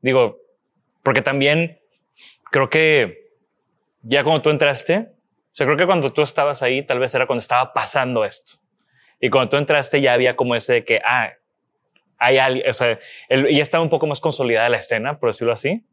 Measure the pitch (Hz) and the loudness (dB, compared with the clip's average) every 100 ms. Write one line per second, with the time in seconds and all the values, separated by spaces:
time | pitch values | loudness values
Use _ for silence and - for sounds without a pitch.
0 | 127 131 117 - _ _ _ _ _ _ | 2 2 2 -2 _ _ _ _ _ _
1 | - 131 139 139 139 151 165 - _ _ | 0 0 0 0 2 2 -2 -8 _ _
2 | _ _ - _ - 139 135 156 160 151 | _ _ -20 _ -4 -2 0 2 4 2
3 | 110 - - _ _ _ _ _ _ _ | 0 -4 -20 _ _ _ _ _ _ _
4 | 117 135 139 160 151 151 143 139 - 180 | -2 0 2 2 2 2 0 0 -2 -2
5 | 226 _ _ _ _ - 139 151 180 185 | -2 _ _ _ _ -4 0 2 2 2
6 | 139 131 151 - 143 139 127 131 143 123 | 0 0 -2 0 -2 0 -2 -2 -2 -2
7 | 127 131 127 123 - 123 127 - 110 143 | -2 -2 -2 -2 0 0 0 -4 -2 -2
8 | 127 120 107 - - - _ _ _ _ | -2 -2 -2 -4 -10 -20 _ _ _ _
9 | _ _ 131 135 123 139 143 151 135 147 | _ _ 0 0 0 -2 0 0 0 0
10 | 135 123 127 120 120 117 - 123 - 113 | 2 2 2 0 -2 -2 0 -2 0 -2
11 | 113 123 113 - _ _ _ _ _ _ | 0 -2 -2 -8 _ _ _ _ _ _
12 | _ _ 123 135 131 131 - 123 123 113 | _ _ 2 4 2 0 -2 0 -2 -2
13 | - - - 135 135 147 147 165 165 160 | -8 -20 -2 0 2 2 2 0 0 0
14 | 156 139 165 139 127 113 120 117 - 113 | -2 -2 -4 -2 -2 0 2 0 -2 -4
15 | 120 147 123 107 120 113 135 214 _ | -4 -4 -4 -2 -4 -2 -4 -6 _